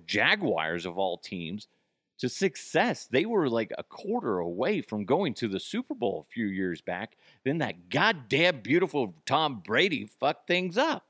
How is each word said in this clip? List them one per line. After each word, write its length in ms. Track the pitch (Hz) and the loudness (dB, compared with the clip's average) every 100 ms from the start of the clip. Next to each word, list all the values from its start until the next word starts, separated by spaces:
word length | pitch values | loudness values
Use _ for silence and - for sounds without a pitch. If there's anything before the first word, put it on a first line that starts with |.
| - | -2
Jaguars, 800 | 107 127 208 160 85 80 85 90 | 2 4 4 2 0 0 -2 -4
of 140 | 87 | -2
all 180 | 95 87 | -2 -2
teams, 500 | - 95 80 104 - _ _ _ _ - | -8 -8 -6 -8 -12 _ _ _ _ -6
to 120 | 127 | -6
success. 800 | - 196 - - 160 233 156 - | 0 -2 -2 -2 2 2 0 0
They 140 | 127 208 | 0 2
were, 240 | 226 143 | 2 2
like, 240 | 117 110 - | 2 -2 -6
a 60 | |
quarter 540 | - - - 233 175 92 | -12 -10 -4 -2 0 -2
away 420 | 85 87 135 208 | -2 -2 0 0
from 240 | - 107 | -2 -4
going 300 | 101 147 190 | 0 2 2
to 160 | 110 113 | -2 -2
the 100 | 95 | -4
Super 340 | - 214 - | -4 -6 -6
Bowl 320 | 269 117 85 - | -2 -2 -2 -8
a 60 | |
few 140 | 120 107 | -4 -4
years 340 | 92 92 82 | -2 -2 -4
back. 380 | - 90 110 _ _ _ | -6 -6 -8 _ _ _
Then 140 | 131 160 | -4 -2
that 320 | 123 87 87 | -2 -6 -2
goddamn 720 | 147 202 190 113 135 175 151 | 2 4 2 0 2 4 2
beautiful 520 | 104 160 175 147 110 85 - | 2 2 2 0 -2 -4 0
Tom 360 | 143 156 113 90 | 2 2 -2 0
Brady 400 | 113 190 139 104 | 2 4 2 -6
fucked 420 | - 139 151 - | -2 0 0 0
things 300 | 175 185 180 | 0 0 0
up. 260 | 311 240 _ | 2 0 _